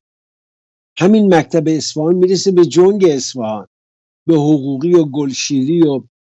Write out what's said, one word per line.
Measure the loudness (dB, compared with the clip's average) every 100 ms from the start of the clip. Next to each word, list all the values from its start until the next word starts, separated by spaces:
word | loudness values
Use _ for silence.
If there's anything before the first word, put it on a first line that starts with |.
| _ _ _ _ _ _ _ _ _ -2
همین | 2 4 4
مکتب | 2 0 -4 -2
اصفهان | -4 -6 -6 -2
می‌رسه | 0 0 0 0
به | 2
جنگ | 2 4 2 4
اصفهان، | 0 0 -6 -10 -8 -8 -12 _ _ _ _ _ 0
به |
حقوقی | 0 2 0 -2 -6 0
و | 2
گلشیری | 2 -4 -6 -6 -4 -4 -2 0
و | 0 -2 -8 _